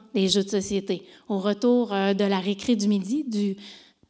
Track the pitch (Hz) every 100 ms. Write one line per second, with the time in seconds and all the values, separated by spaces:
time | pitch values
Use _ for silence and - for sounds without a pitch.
0 | - 220 190 196 196 202 190 196 196 180
1 | - - - 202 196 202 247 247 226 196
2 | 196 202 196 196 185 202 - 226 202 202
3 | 185 285 269 214 202 196 - - - _